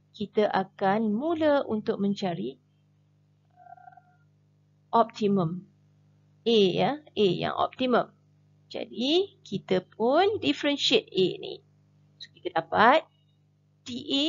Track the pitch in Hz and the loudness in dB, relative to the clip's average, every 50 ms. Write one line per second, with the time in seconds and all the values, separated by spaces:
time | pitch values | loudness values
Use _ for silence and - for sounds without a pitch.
0 | _ _ _ - 208 196 - 220 208 196 - 185 190 190 - - 202 190 196 220 | _ _ _ -10 -10 -4 0 0 0 2 0 -2 -2 -4 -6 -2 0 0 0 0
1 | 226 214 202 214 285 330 349 311 311 302 285 277 - - 220 214 208 - 226 - | 0 -2 -2 -2 -2 -4 -2 0 2 2 2 2 0 -2 -6 -6 -4 -4 -4 -2
2 | 196 202 202 202 202 185 170 180 202 123 139 - _ _ _ _ _ _ _ _ | -2 -2 -2 -2 -4 -4 -4 -4 -6 -10 -10 -14 _ _ _ _ _ _ _ _
3 | _ _ _ _ _ _ _ _ _ _ _ 719 719 719 698 719 740 740 740 719 | _ _ _ _ _ _ _ _ _ _ _ -20 -20 -20 -20 -20 -20 -20 -20 -20
4 | 740 719 _ _ _ _ _ _ _ _ _ _ _ _ _ _ _ _ - 233 | _ _ _ _ _ _ _ _ _ _ _ _ _ _ _ _ _ _ 2 2
5 | 226 226 - - 220 202 202 196 175 160 175 180 - - _ _ _ _ _ _ | 2 2 0 -2 0 2 2 2 0 0 -2 -6 -10 -16 _ _ _ _ _ _
6 | _ _ _ _ _ _ _ _ _ 226 233 214 202 185 170 180 185 202 277 302 | _ _ _ _ _ _ _ _ _ 2 4 4 4 4 4 2 0 0 -2 -4
7 | - - _ - 208 190 175 165 165 160 - - - - - - 254 254 240 196 | -10 -10 _ 0 2 2 2 0 -2 -2 -2 -2 -2 -4 -2 -4 -2 2 2 2
8 | - - - _ _ _ _ _ _ _ _ _ _ _ - - - - - 196 | 0 -2 -8 _ _ _ _ _ _ _ _ _ _ _ -12 -12 -12 -10 -8 -6
9 | 233 269 311 359 403 392 - _ _ - 208 190 - - 190 185 180 - - - | -2 0 0 0 0 -2 -8 _ _ -10 -10 -10 -4 -2 -2 -2 -2 -4 -6 -4
10 | 214 240 269 320 381 403 440 359 - 269 285 - - 294 285 277 - - - 214 | -2 0 2 2 2 2 0 -2 -2 -4 -4 -2 -2 -2 -2 -2 0 0 2 0
11 | - - - 180 190 170 - - - 120 - - - _ _ _ _ _ _ _ | 0 -2 -2 0 0 0 -2 -6 -10 -14 -14 -16 -18 _ _ _ _ _ _ _
12 | _ _ _ _ - - _ - - - - 165 165 - 180 185 208 233 277 320 | _ _ _ _ -20 -20 _ -14 -14 -8 -8 -8 -6 -2 2 4 4 6 4 4
13 | - - _ _ _ _ _ _ _ _ _ _ _ _ _ _ _ - 240 - | 0 -4 _ _ _ _ _ _ _ _ _ _ _ _ _ _ _ -14 -12 -12
14 | - - 269 277 285 | -8 -4 -2 -2 -2